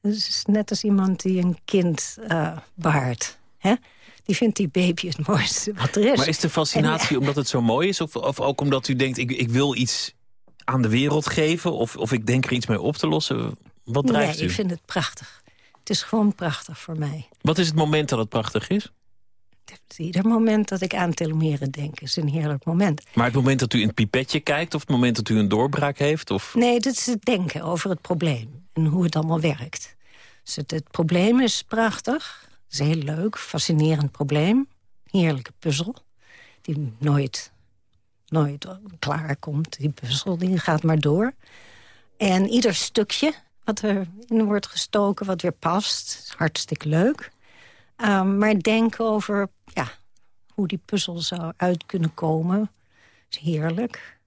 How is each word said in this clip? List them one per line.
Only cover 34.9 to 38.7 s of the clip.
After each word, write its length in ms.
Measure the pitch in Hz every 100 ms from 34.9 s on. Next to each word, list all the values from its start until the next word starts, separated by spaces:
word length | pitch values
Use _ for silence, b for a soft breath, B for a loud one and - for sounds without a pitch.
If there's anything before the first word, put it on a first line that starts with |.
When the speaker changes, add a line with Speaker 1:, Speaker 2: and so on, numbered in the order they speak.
| - -
Speaker 1:
Heerlijke 420 | 196 165 139 120 -
puzzel, 360 | 165 143 175 262 _ _ B B B B
die 320 | - 147 139 113
nooit, 540 | 143 143 135 - - _ _ _ _ _ _ _ _
nooit 400 | 160 147 143 185